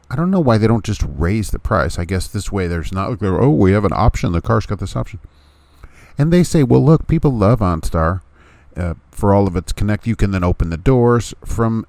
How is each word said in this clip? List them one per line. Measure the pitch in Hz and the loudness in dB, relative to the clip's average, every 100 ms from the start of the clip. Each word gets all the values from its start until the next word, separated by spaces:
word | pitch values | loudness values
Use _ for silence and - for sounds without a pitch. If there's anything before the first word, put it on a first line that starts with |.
| - | -6
I | 131 | -4
don't | 180 | 0
know | 190 | 2
why | 131 110 | 2 4
they | 110 | 4
don't | 113 101 | 2 -2
just | - - | -4 -4
raise | 69 82 113 - | -4 -2 -2 -4
the | - | -6
price. | - 95 67 - | -2 -2 -2 -4
I | 87 | -4
guess | 95 - | -4 -6
this | 104 - | -8 -6
way | 101 90 | -4 -4
there's | 85 76 | -4 -6
not, | 95 98 | -6 -6
like, | 123 | -4
"Oh, | 101 85 131 | -2 2 2
we | 156 95 | 4 4
have | 104 | 4
an | 98 | 2
option. | - 117 - 101 | 0 0 0 0
The | 87 | -2
car's | - 113 - | 0 -2 -2
got | 98 | -6
this | 98 - | -6 -8
option." | - - - _ _ _ _ _ - - - - | -8 -12 -20 _ _ _ _ _ -20 -20 -10 -2
And | 151 | 2
they | 180 | 4
say, | 170 165 | 4 2
"Well, | 123 127 131 | 4 4 4
look, | 160 - | 4 2
people | 160 147 | 0 0
love | 117 101 120 | 2 2 2
OnStar, | 92 80 - 85 80 90 - _ _ _ _ - | 0 -2 -2 0 0 -2 -8 _ _ _ _ -8
uh, | 85 80 _ | -8 -8 _
for | - 101 | -2 2
all | 101 98 | 2 2
of | 87 | -2
its | - | -4
connect. | - 104 104 117 | -4 -2 -2 -4
You | 110 | -2
can | 101 | 0
then | 95 | 0
open | 90 - 85 | 0 0 -2
the | 82 | -2
doors | 135 127 120 120 - - | 2 4 4 2 -2 -10
from | - - 113 113 | -8 -2 -2 -2